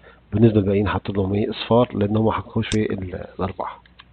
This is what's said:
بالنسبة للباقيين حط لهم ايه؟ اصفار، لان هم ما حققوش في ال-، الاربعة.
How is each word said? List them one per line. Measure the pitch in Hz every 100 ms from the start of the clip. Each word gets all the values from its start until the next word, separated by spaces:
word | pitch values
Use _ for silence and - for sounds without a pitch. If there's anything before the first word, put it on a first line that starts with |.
| - - _
بالنسبة | 104 117 107
للباقيين | 98 101 101
حط | 95 -
لهم | 101 95
ايه؟ | 101 110
اصفار، | 110 - 117 123 101
لان | 101 107
هم |
ما | 110
حققوش | 107 - 113 110
في | 107 107
ال-، | 101 92 95 - -
الاربعة. | 92 - - - _ _ -